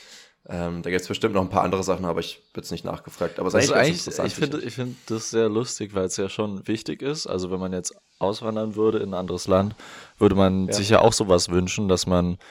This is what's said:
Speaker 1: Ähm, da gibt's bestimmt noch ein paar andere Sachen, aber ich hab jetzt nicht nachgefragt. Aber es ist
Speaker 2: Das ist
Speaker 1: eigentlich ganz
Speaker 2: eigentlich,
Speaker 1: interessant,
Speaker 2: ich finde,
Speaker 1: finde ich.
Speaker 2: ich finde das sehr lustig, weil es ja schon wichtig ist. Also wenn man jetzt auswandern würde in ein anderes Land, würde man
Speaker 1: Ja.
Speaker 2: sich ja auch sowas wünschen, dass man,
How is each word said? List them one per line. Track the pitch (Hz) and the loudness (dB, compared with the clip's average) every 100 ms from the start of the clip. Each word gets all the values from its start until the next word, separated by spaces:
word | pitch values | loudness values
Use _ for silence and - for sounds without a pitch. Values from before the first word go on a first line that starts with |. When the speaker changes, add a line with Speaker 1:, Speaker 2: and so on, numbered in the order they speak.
| - - - _ - | -20 -20 -20 _ -12
Speaker 1:
Ähm, | 90 87 85 | -6 -6 -6
da | 87 | -4
gibt's | 90 - | -4 -2
bestimmt | 101 113 | -2 0
noch | 98 | 0
ein | 92 | 2
paar | 98 | 0
andere | 95 95 | 2 0
Sachen, | 92 90 90 | 0 -2 -2
aber | 85 | -4
ich | - - _ | -6 -12 _
hab | - | -16
jetzt | - | -10
nicht | 85 - | -10 -8
nachgefragt. | 85 - - 85 - | -10 -14 -6 -6 -2
Aber | 92 | 0
es | 107 | 2
ist | |
Speaker 2:
Das | 135 | 4
ist | |
Speaker 1:
eigentlich | |
ganz | - 139 | 4 2
Speaker 2:
eigentlich, | - - | 0 -6
Speaker 1:
interessant, | - - | -4 -4
Speaker 2:
ich | - | -2
finde, | 151 147 | -4 -4
Speaker 1:
finde | |
ich. | 120 | -8
Speaker 2:
ich | 120 | -8
finde | 127 123 - | -10 -10 -8
das | 110 - | -6 -2
sehr | 113 110 | 0 2
lustig, | 107 120 - 104 98 | 0 -2 -6 -6 -2
weil | 92 | -2
es | - | -2
ja | 98 | -4
schon | - 107 98 101 | -4 -4 -6 -6
wichtig | 107 - - | -6 -4 -6
ist. | 135 156 - | -6 -6 -4
Also | 92 90 | -4 -4
wenn | 92 | -4
man | 92 | -4
jetzt | 90 87 - _ _ | -4 -6 -12 _ _
auswandern | 95 107 113 110 110 104 | -2 -2 -4 -4 -4 0
würde | 110 107 | 2 2
in | 98 | -2
ein | 90 | -4
anderes | 92 90 - | -4 -6 2
Land, | 95 104 110 - - - _ | 2 2 -4 -16 -20 -20 _
würde | 104 98 | 4 6
man | 95 95 92 | 4 4 0
Speaker 1:
Ja. | 104 | 0
Speaker 2:
sich | 101 | 6
ja | 110 | 8
auch | 113 | 8
sowas | - 101 87 - | 4 4 4 4
wünschen, | 87 92 - 101 | 0 0 -2 2
dass | 90 - | 2 4
man, | 90 87 87 - | 2 2 -4 -12